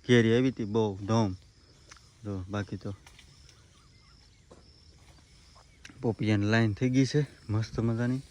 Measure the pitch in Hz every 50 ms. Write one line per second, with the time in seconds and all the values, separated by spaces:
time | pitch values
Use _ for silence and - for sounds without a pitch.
0 | _ - 123 120 113 113 113 123 131 135 123 - 113 101 104 113 110 104 98 98
1 | 101 98 110 117 113 95 92 - - - _ _ - _ - - - - - -
2 | - - _ - 110 107 98 95 92 95 104 101 101 - 107 95 - 101 98 -
3 | - - - - - - - - - - - - - - - - - - - -
4 | _ - - - _ - - _ - _ - - - - - - - - - -
5 | - - - - - - - - - - - - - - - - - - - -
6 | 131 120 107 - 113 107 107 101 101 104 110 117 113 107 101 - 127 127 127 135
7 | 135 123 - 147 147 - - - - - 104 110 110 - - - 110 117 117 113
8 | 120 120 127 131 139 -